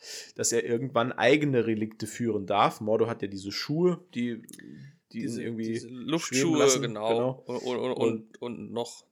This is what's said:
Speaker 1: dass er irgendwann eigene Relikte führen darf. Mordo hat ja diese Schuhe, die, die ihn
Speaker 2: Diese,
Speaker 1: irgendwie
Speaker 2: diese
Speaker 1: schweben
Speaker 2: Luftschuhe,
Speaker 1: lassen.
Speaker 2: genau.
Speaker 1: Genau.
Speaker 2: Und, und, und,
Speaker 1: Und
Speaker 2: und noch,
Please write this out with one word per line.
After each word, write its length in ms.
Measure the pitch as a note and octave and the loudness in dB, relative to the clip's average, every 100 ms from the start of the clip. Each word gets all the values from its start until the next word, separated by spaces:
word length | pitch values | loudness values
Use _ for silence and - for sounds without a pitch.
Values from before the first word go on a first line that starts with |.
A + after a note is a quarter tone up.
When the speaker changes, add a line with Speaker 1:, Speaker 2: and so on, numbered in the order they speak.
| - - - | -14 -14 -12
Speaker 1:
dass 160 | - A2 | -4 0
er 140 | A#2 | 2
irgendwann 480 | A#2 A#2+ C3 A#2+ B2 | 2 0 0 0 0
eigene 520 | - A#2+ D3+ D3 B2+ | 4 4 6 4 2
Relikte 440 | A2 G#2+ A2 - G#2+ | 2 0 -2 -6 -10
führen 380 | - A#2 G#2 F#2+ | -4 -2 0 0
darf. 340 | G2+ C#3+ - | 4 4 2
Mordo 260 | G#2+ A2 A2+ | 0 2 2
hat 160 | A2+ | -2
ja 60 | G#2 | -6
diese 240 | G2+ G2 | -6 -8
Schuhe, 480 | G2 - D3+ F3+ E3+ - | -6 -4 2 2 0 -6
die, 280 | B2 A#2+ A2+ - - - D2+ C#3 - _ | -6 -4 -6 -12 -20 -18 -18 -18 -20 _
die 60 | A2+ | -8
ihn 40 | B2+ | -6
Speaker 2:
Diese, 160 | A#2 | -6
Speaker 1:
irgendwie 200 | G2 A2+ A2+ | -6 -4 -4
Speaker 2:
diese 180 | A2+ B2 | -4 -6
Speaker 1:
schweben 180 | B2+ A#2+ | -10 -4
Speaker 2:
Luftschuhe, 500 | E3 - B2+ C#3 D3+ | -2 0 2 4 6
Speaker 1:
lassen. 240 | C#3 B2+ | 6 4
Speaker 2:
genau. 260 | A#2 G#2+ A2 | 0 -2 0
Speaker 1:
Genau. 340 | A2+ B2+ C3 - | 2 2 -2 -6
Speaker 2:
Und, 100 | A#2+ | -6
und, 160 | B2+ A#2+ | -2 -2
und, 140 | B2 | 0
Speaker 1:
Und 500 | - A#2 A2 A2 - | 2 2 0 -6 -10
Speaker 2:
und 300 | A#2+ A#2 A2 | -8 -8 -8
noch, 320 | A2 A#2+ - _ | -6 -6 -8 _